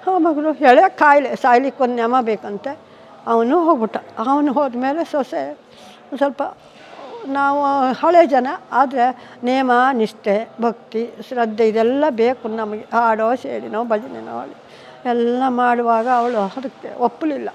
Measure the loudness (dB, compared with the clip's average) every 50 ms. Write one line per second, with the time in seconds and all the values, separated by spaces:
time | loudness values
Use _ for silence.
0 | -2 0 0 2 2 2 0 0 0 -2 -2 4 6 8 8 8 8 4 2 4
1 | 6 6 6 6 4 0 -4 0 2 4 4 4 4 0 -2 0 -2 0 0 -2
2 | 0 0 0 0 0 0 -4 -4 -6 -10 -12 -8 -10 -10 -12 -12 -18 -20 -20 -20
3 | -20 -20 -20 -14 -4 0 0 2 2 2 2 2 4 2 2 2 0 -4 -4 -8
4 | -10 -10 -10 -6 -2 0 0 2 2 0 0 0 0 -2 -2 -4 -4 -2 -2 -2
5 | -4 -4 -2 -4 -4 -4 -4 -6 -6 -8 -10 -14 -20 -20 -20 -20 -20 -20 -20 -20
6 | -16 -14 -4 -2 -2 -2 -2 -4 -8 -8 -8 -14 -20 -20 -20 -20 -20 -20 -20 -20
7 | -18 -16 -16 -14 -10 -6 -2 0 0 0 0 0 0 0 0 0 0 0 -2 0
8 | 0 4 6 6 6 6 4 0 0 -2 -6 -10 -10 -2 -2 -2 -2 -2 -2 0
9 | 0 0 -2 -6 -16 -20 -18 -8 -4 -2 -2 0 0 2 2 2 2 0 0 -2
10 | -4 -4 -6 -8 -4 -2 -2 -2 -4 -8 -8 -4 -4 -4 -4 -6 -16 -10 -8 -8
11 | -8 -8 -12 -18 -14 -10 -4 -4 -4 -4 0 0 0 2 2 2 0 2 2 2
12 | 0 0 0 0 0 0 0 -2 -6 -8 -6 -6 -8 -8 -8 -12 -10 -2 -2 0
13 | 2 2 2 2 0 0 -2 -2 -4 -8 -8 -8 -8 -6 -6 -6 -2 -2 -2 -4
14 | -4 -8 -14 -14 -12 -10 -10 -10 -12 -12 -16 -20 -20 -20 -20 -20 -20 -20 -20 -10
15 | -6 -4 -2 0 0 0 0 0 -2 -2 0 0 2 2 2 0 2 2 0 0
16 | 2 0 0 0 0 0 -2 -2 -4 -4 -6 -10 -12 -12 -14 -12 -18 -16 -6 -2
17 | -4 -4 -2 -2 -4 -4 -4 -4 -8 -10 -12